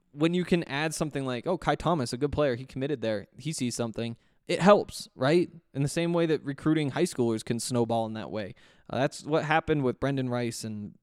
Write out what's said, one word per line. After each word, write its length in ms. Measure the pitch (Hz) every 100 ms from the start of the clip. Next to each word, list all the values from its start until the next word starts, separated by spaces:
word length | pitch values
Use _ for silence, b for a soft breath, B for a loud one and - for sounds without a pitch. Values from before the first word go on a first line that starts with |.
| _
When 220 | 143 160
you 100 | 180
can 200 | 175 180 -
add 280 | 139 160
something 320 | 156 - 139 135
like, 220 | 123 107
"Oh, 100 | 175
Ky 180 | - 147
Thomas, 340 | 156 170 120
a 60 | 120
good 140 | 143
player, 240 | 135 147 120
he 100 | 131
committed 360 | - 135 139
there, 260 | 113 107 98 -
he 160 | 135
sees 220 | 160 123 -
something," 420 | 117 110 117 117 _ _ -
it 120 | 175
helps, 480 | 175 202 - - - -
right? 340 | 131 170 175 165 _
In 100 | 139
the 60 | 143
same 240 | - 170
way 120 | 170 165
that 180 | 151
recruiting 480 | 135 135 156 156 147
high 120 | 131
schoolers 420 | 180 - 120 110 -
can 140 | 117
snowball 460 | - 123 113 117 110
in 60 |
that 180 | 110 80
way. 240 | 104 101 120 b b b
Uh, 80 | 113
that's 260 | 143 -
what 200 | - 156
happened 400 | 151 160 160 151
with 160 | 127 113
Brendan 300 | 135 139 127
Rice 340 | 123 120 -
and 300 | 110 107 104 -